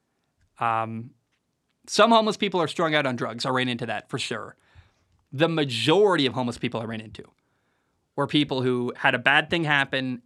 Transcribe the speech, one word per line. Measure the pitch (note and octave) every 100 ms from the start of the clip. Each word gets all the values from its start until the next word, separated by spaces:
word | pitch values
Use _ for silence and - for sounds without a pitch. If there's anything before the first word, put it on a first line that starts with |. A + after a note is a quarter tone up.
| _ _ _ _ _ -
Um, | A#2 A2+ A2+ A2+ B2 - _ _ _ _ _ _ -
some | - A#3
homeless | A3+ G#3+ -
people | G3+ F3+
are | D#3
strung | - D#3+
out | D3+ C#3
on | A#2+
drugs. | B2 A#2 C3+
I |
ran | B2+ B2+
into | A#2 A#2
that | G#2 -
for | B2+
sure. | - A2 G2 - _ - _ _ _ _ _
The | C3 E3
majority | D#3+ C#3+ A#2 A#2 F3 G#3 E3+ C3
of |
homeless | A2+ A#2+ -
people | B2+ A#2
I | A2+
ran | A2+
into | A2 - - _ _ _ _ _ _ _ _ -
were | C#3
people | D3+ C#3+ C3
who | B2+ B2 B2 -
had | C#3 B2+
a |
bad | B2+ D3 D#3
thing | F3
happen | D3+ C#3+ C3+ C3+ C3 B2